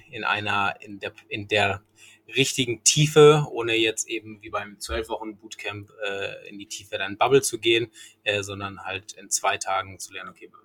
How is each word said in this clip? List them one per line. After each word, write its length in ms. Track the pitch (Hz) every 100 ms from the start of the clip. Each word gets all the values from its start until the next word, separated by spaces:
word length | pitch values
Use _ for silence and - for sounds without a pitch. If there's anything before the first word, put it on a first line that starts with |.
| -
in 140 | 117
einer, 520 | 95 101 104 101 98 -
in 200 | 107 101
der, 120 | 101 - _
in 200 | 110 104
der 340 | 107 101 98 - _ - _ -
richtigen 480 | 120 135 - 120 113
Tiefe, 640 | - 151 151 151 147 151 147
ohne 240 | 113 113
jetzt 340 | 113 113 110 -
eben 320 | 113 110 104
wie 80 | 110
beim 320 | 104 104 101
zwölf 300 | - 113 113
Wochen 260 | 110 110 101
Bootcamp, 540 | 110 - 104 104 101 - 101
äh, 400 | 98 98 - -
in 100 | 101
die 80 | 101
Tiefe 300 | - 101 101
dann 220 | 98 101
Bubble 240 | 123 135
zu 160 | - 117
gehen, 320 | 113 117 117 - - _
äh, 200 | 107 101
sondern 380 | 98 98 98 95
halt 280 | 92 95 -
in 160 | - 98
zwei 300 | - 98 101
Tagen 400 | - 95 95 95
zu 140 | -
lernen, 160 | 95 95
okay, 200 | - - -